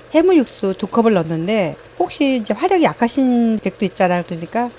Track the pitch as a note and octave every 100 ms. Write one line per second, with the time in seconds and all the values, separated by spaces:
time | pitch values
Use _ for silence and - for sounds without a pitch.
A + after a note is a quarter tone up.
0 | - D4+ F4+ E4+ A3+ - G3 F#3 G3 A#3
1 | A3+ F#3+ D#3+ D#3+ F3 A3 E3 C#3+ - -
2 | F4+ - C#4 B3+ G#3 G#3+ F4+ F#4+ C#4 -
3 | A#3 - C4 A#3+ A#3 A3 G3 - F#3+ -
4 | F3+ F3+ E3+ E3+ E3+ A3+ A#3+